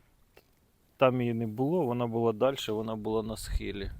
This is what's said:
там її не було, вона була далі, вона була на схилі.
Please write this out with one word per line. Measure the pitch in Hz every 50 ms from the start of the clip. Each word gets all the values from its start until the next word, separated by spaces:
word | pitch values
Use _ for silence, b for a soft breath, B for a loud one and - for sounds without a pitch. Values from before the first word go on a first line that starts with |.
| _ _ _ _ _ _ _ - _ _ _ _ _ _ _ _ _ _ _
там | - 139 127 123 127
її | 120 120 117
не | 113 117
було, | 110 107 117 131 147 175 185 151
вона | 120 120 123 123
була | 117 113 117 117 117 110
далі, | 104 123 131 139 - - -
вона | 107 110 110 113 110
була | 107 104 110 110 110 107
на | 110 110
схилі. | - - - - - 107 98 101 101 98 - -